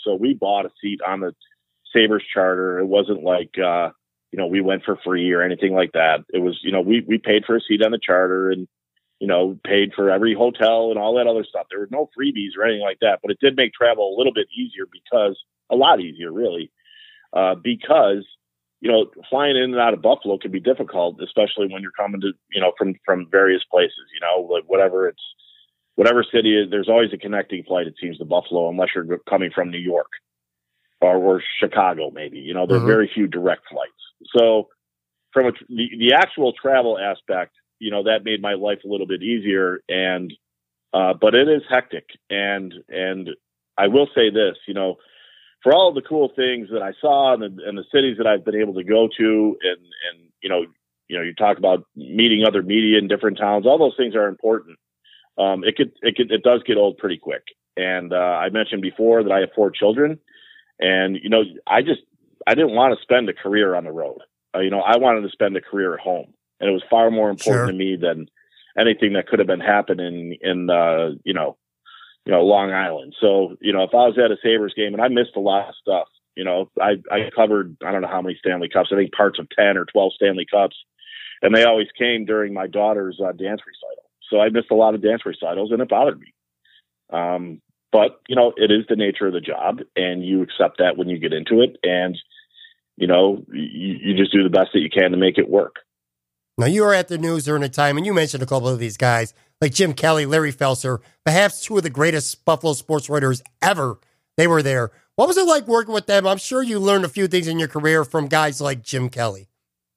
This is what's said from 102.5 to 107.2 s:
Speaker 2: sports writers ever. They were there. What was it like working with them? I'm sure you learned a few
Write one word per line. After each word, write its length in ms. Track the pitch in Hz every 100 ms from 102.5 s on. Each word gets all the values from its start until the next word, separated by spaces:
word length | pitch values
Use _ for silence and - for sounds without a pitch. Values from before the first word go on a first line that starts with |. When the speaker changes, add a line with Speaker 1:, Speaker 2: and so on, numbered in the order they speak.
| 160 160
Speaker 2:
sports 340 | 139 - 156 135
writers 340 | 147 135 123 - _
ever. 360 | 180 190 131 110 _ _ _ -
They 100 | 170
were 160 | 165
there. 280 | 139 131 117 - _ -
What 100 | 269
was 100 | 370
it 100 | 359
like 200 | 302 233
working 280 | 233 220
with 120 | 214 202
them? 200 | 202 190
I'm 120 | 196
sure 240 | - 262
you 160 | 254 214
learned 260 | 196 202
a 40 | 175
few 200 | 160